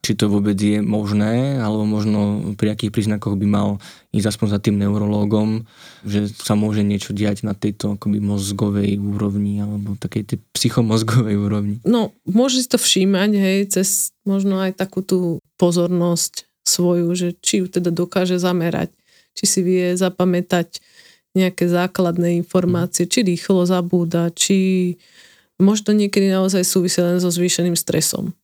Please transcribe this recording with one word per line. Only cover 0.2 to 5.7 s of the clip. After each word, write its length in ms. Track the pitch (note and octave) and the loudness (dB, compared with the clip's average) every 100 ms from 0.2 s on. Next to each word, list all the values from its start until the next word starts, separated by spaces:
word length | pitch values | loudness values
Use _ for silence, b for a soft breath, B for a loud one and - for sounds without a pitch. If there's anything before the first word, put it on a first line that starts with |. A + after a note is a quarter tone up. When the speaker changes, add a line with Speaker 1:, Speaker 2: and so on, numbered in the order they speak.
| G#2+ | 0
Speaker 1:
vôbec 320 | G2+ G2+ G2 | 2 0 0
je 240 | G#2 G#2 | 0 0
možné, 800 | G#2 G#2+ G#2 G#2 G#2 A#2+ C3+ C3+ | 0 -2 0 0 0 0 -2 -2
alebo 240 | A2 G#2+ G#2+ | -2 -2 -2
možno 320 | G#2+ G#2+ G#2 G#2 G#2 G2+ G2+ | -2 0 0 0 -2 -4 -2
pri 180 | G#2 | -2
akých 160 | G#2 G#2 | -2 -4
príznakoch 480 | A2 G#2 G#2 G2+ G2 | -2 -2 -2 -2 -2
by 80 | G2+ | 0
mal 240 | G2+ G2+ G2+ B B B | 2 0 -2 B B B
ísť 240 | G#2+ G#2 | -2 -2
aspoň 140 | G#2 G#2+ | -2 -2
za 80 | G2+ | 0
tým 240 | G#2+ G#2 | 0 0
neurológom, 880 | G2+ G#2 G#2 G#2 G#2 G#2+ G#2+ A2 A2 | 0 0 0 0 2 2 0 -2 -6